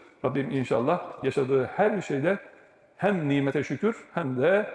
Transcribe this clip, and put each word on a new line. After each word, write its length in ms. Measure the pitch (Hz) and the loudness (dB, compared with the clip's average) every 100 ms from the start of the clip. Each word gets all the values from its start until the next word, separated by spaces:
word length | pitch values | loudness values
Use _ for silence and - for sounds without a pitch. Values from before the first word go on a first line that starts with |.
| - - 120 | -20 -6 -2
Rabbim 260 | 139 135 | -2 -2
inşallah 720 | 135 123 - 127 175 - - | -2 0 0 2 0 -4 -6
yaşadığı 420 | 131 139 127 135 120 | -2 0 2 2 0
her 360 | - 214 208 | 2 2 0
şeyde 360 | - 143 156 196 - - - _ _ - | -2 -2 0 -2 -6 -20 -20 _ _ -2
hem 320 | 190 190 143 | 0 0 2
nimete 340 | 139 139 147 | 2 2 0
şükür 420 | 127 127 208 226 - | -2 -2 -2 -2 -6
hem 280 | - 143 127 | -6 -4 0
de 280 | 147 202 208 | 2 2 0